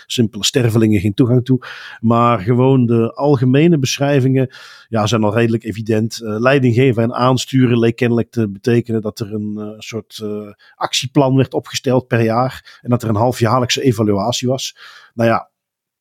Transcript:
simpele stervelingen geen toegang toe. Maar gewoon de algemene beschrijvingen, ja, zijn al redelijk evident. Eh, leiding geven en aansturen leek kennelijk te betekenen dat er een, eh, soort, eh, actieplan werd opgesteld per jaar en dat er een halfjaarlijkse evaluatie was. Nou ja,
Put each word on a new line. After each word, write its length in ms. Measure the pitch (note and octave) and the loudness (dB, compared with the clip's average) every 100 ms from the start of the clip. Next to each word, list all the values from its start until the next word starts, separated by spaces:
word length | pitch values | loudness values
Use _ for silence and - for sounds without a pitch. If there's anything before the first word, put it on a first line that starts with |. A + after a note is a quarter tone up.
| - | -6
simpele 380 | - A2 G2+ | -2 -2 -2
stervelingen 580 | - C3+ A#2 A2+ A2 G#2 | -2 0 2 2 2 2
geen 120 | G#2 | 0
toegang 320 | G2+ A#2+ B2 A#2+ | 0 2 2 2
toe. 180 | B2+ - - - - | -2 -2 -18 -20 -4
Maar 400 | A2+ A#2 A#2+ A#2 | 0 2 4 2
gewoon 460 | F#2+ B2 C3 C3+ A#2 | 0 2 4 4 4
de 280 | A#2 A2+ | 2 0
algemene 680 | - C#3+ C3+ B2+ C3+ E3+ D#3+ | 0 0 2 4 4 4 2
beschrijvingen, 760 | C3 - C#3+ C#3+ C3 C3 B2+ - - - - | 0 -2 0 2 2 0 -2 -6 -20 -20 -6
ja, 200 | A2+ G#2 | -2 0
zijn 160 | A#2 | 0
al 100 | G#2+ | 0
redelijk 300 | A2 A#2 A2 | 2 0 0
evident. 580 | A2+ G2 G#2+ G#2+ A2 - | -4 -8 -2 -2 -2 -6
Eh, 140 | A2+ G#2+ | -8 -2
leiding 340 | B2 C#3+ B2+ | 2 2 2
geven 300 | A2+ C3+ A2+ | 4 2 2
en 100 | A#2 | -2
aansturen 640 | A#2+ B2+ B2+ - C3 B2 A#2+ | 0 0 0 0 2 2 2
leek 160 | A#2 A#2 | 0 0
kennelijk 360 | A#2+ A#2 A2+ | 0 0 -2
te 180 | A#2 G#2+ | -4 -4
betekenen 520 | G2 B2 A#2+ A#2 A2+ | -2 0 0 0 -4
dat 180 | G#2 - | -4 -8
er 140 | G2+ | -8
een, 240 | G#2+ G#2 G#2 | -8 -8 -8
eh, 160 | G#2 G#2+ | -12 -14
soort, 420 | - A2+ - - | -12 -12 -12 -12
eh, 280 | G#2+ G#2 G#2 - _ - | -10 -10 -12 -20 _ -12
actieplan 600 | - - B2+ D3+ C3 C3+ | -8 -8 -2 0 2 2
werd 180 | B2 | 0
opgesteld 540 | D3+ - - B2+ B2+ - | -4 -8 -6 -2 -2 0
per 160 | A#2 | 0
jaar 560 | A2+ A2+ B2+ - - - | 0 0 -4 -6 -18 -12
en 80 | A#2+ | -4
dat 140 | A#2+ | -2
er 60 | G#2+ | 0
een 60 | G#2 | 0
halfjaarlijkse 640 | B2 A#2+ A2 B2+ A#2+ C3 | 0 0 0 0 0 0
evaluatie 640 | C3+ A2 G#2+ G2+ G#2+ - B2 | 0 2 0 0 -2 -4 -4
was. 300 | C3 - - - - - | -4 -8 -14 -20 -20 -12
Nou 160 | - A#2 | -2 0
ja, 220 | A2 - _ _ _ _ _ | 0 -4 _ _ _ _ _